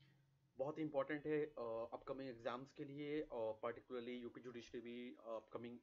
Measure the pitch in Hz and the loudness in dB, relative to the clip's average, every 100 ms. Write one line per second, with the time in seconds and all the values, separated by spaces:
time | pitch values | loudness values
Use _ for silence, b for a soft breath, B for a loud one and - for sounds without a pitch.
0 | B B B _ _ - 135 156 151 143 | B B B _ _ 0 0 2 4 4
1 | 135 151 151 151 151 131 117 113 117 123 | 4 2 4 4 4 0 0 0 0 -2
2 | - 131 135 113 120 123 139 - 139 143 | -2 -2 -2 -2 -2 -2 -4 -8 -6 -4
3 | 147 151 - 120 110 107 117 117 - 127 | 0 0 0 2 2 2 0 -2 -4 -2
4 | 120 123 120 - 120 120 113 123 120 120 | -2 -2 -4 -6 -8 -8 -6 -6 -4 -4
5 | 123 - 113 110 - 113 117 120 | -6 -6 -4 -4 -4 -6 -6 -8